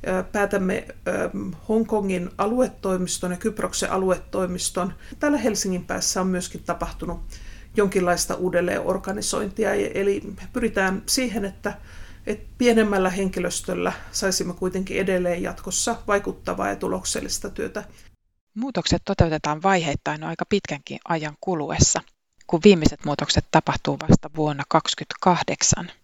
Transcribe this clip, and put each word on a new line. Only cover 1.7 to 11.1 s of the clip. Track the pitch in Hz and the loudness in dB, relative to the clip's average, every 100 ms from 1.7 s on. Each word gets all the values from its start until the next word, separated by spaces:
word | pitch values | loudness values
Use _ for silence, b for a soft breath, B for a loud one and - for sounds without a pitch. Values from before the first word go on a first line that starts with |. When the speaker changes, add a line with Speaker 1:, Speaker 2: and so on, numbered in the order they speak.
| 220 220 214 196 185 175 - | 0 2 0 0 -2 -4 -2
Speaker 1:
aluetoimiston | 208 247 254 - 196 185 180 - 185 | 0 2 0 0 -2 0 0 -2 -4
ja | 180 | -2
Kyproksen | 220 214 - - - | -4 -2 -4 -2 -2
aluetoimiston. | 190 190 175 - 202 185 180 - - 185 185 B - | 0 2 0 0 -4 -2 -2 -4 -2 -4 -6 B -2
Täällä | 294 294 | 0 2
Helsingin | 233 202 196 185 | 2 0 -2 -2
päässä | - 190 - 226 | -4 -4 -2 0
on | 190 | 0
myöskin | 180 175 151 | 0 -4 -8
tapahtunut | - 170 165 - 170 170 - B B B B - | -6 -4 -4 -6 -8 -6 -8 B B B B 0
jonkinlaista | 202 190 180 175 - | 2 4 2 2 0
uudelleenorganisointia, | 180 180 175 175 - - 185 190 202 196 - 208 190 208 | 0 0 2 2 0 0 -2 -2 -4 -2 -2 -2 0 0
e-, | 202 202 | 0 0
eli | - 202 202 202 190 - | 0 0 0 -4 -12 -6
pyritään | - 226 208 190 190 | -2 0 2 0 0
siihen, | - | -2